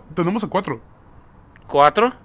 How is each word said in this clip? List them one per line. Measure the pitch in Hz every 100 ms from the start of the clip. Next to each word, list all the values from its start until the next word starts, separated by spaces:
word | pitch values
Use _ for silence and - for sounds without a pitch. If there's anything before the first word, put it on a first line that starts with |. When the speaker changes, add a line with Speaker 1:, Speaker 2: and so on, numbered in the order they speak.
| -
Speaker 1:
tenemos | 160 170 214
a | 208
cuatro. | 190 190 113 - - - - - - - - -
Speaker 2:
¿Cuatro? | 143 147 208 240 -